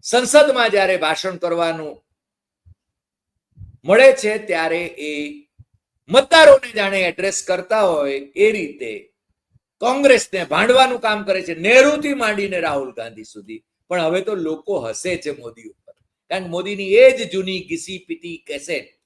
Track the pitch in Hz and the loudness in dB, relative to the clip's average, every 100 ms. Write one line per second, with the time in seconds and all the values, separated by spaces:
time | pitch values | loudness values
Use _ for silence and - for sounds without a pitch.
0 | - 233 247 294 302 254 233 202 190 185 | 0 -2 4 4 4 2 2 2 0 0
1 | 156 156 190 175 170 170 170 160 156 - | -2 -4 -6 -6 -6 -2 -4 -4 -10 -16
2 | _ _ _ _ _ _ _ _ _ _ | _ _ _ _ _ _ _ _ _ _
3 | _ _ _ _ _ _ - - 151 208 | _ _ _ _ _ _ -20 -16 0 6
4 | 269 262 208 214 214 170 160 165 170 - | 8 6 0 -4 -4 -4 -2 -4 -6 -10
5 | 151 147 147 147 _ _ - _ _ _ | -10 -8 -10 -12 _ _ -20 _ _ _
6 | _ 208 277 330 302 277 247 214 196 196 | _ 0 4 6 8 8 4 -4 -2 -2
7 | 180 170 190 185 - 180 180 220 196 160 | -2 -2 -4 -4 -4 -6 -2 0 2 0
8 | 143 139 139 - 208 214 165 - 120 104 | -2 -4 -10 2 2 2 -6 -10 -12 -12
9 | - _ _ _ _ _ _ _ 233 269 | -16 _ _ _ _ _ _ _ -2 2
10 | 277 247 - 190 170 156 220 254 254 247 | 4 4 2 -10 -4 -2 0 2 2 0
11 | 220 208 196 190 180 160 180 247 269 302 | -4 -4 -4 -6 -4 -6 2 4 4 2
12 | 294 269 226 208 202 180 165 143 131 117 | -4 -4 -4 -4 -6 -4 -4 -4 -6 -12
13 | 113 110 107 107 98 110 _ _ _ 180 | -14 -16 -20 -20 -18 -20 _ _ _ -4
14 | 160 180 190 208 160 156 - 190 117 107 | -2 -2 -4 -6 -6 -8 -6 -6 -6 -8
15 | 180 175 147 139 120 113 107 _ _ - | -8 -6 -8 -12 -14 -20 -20 _ _ -20
16 | _ _ _ 185 180 170 185 202 196 202 | _ _ _ -10 -8 -8 -8 -8 0 6
17 | 254 240 202 185 190 190 170 165 - 185 | 6 4 -6 -6 -6 -8 -8 -10 -10 -16
18 | _ 165 175 165 _ 143 - 151 - _ | _ -14 -14 -16 _ -14 -8 -8 -8 _